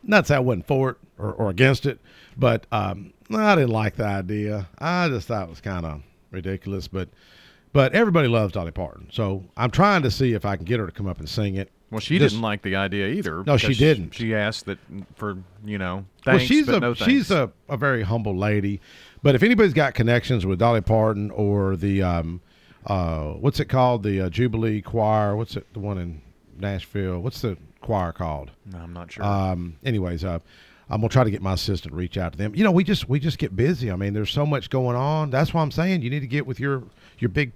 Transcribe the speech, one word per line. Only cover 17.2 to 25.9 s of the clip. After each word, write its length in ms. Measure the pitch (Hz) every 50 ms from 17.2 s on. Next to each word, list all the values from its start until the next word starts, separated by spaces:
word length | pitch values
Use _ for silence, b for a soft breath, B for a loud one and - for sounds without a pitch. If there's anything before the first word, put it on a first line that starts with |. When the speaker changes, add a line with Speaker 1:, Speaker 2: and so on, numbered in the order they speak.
| 220 -
Speaker 2:
thanks. 240 | 196 160 131 95 - _ _ -
Speaker 1:
a, 40 | 147
a 40 | 120
very 240 | 123 143 131 117 107
humble 320 | 92 113 117 107 104 98
lady. 460 | 92 98 107 104 104 98 101 101 95 B B B B B B B B
But 140 | - 143 135
if 80 | 123 185
anybody's 300 | 220 247 208 220 190 131
got 200 | 156 151 135 120
connections 520 | - 113 117 120 120 - - 127 113 90
with 140 | 95 95 87
Dolly 220 | 110 117 120 113
Parton 480 | 92 - 110 113 107 110 107 101 104 104
or 440 | - - 107 101 101 101 98 95 95 90
the, 240 | 82 101 98 98 95
um, 380 | 90 87 85 82 82 85 87 b b b b b b b b b -
uh, 460 | 101 95 87 85 80 78 76 76 78
what's 260 | - 117 139 - -
it 60 | 151
called? 380 | - - 131 127 127 123 117 98
The, 180 | 104 98 95
uh, 80 | 92 92
Jubilee 520 | 82 104 123 123 110 113 113 113 107 107
Choir. 540 | 98 - - 117 107 107 107 107 107 101 101
What's 200 | 107 113 - -
it? 160 | 101 - _ _
The 60 | 110
one 180 | 98 104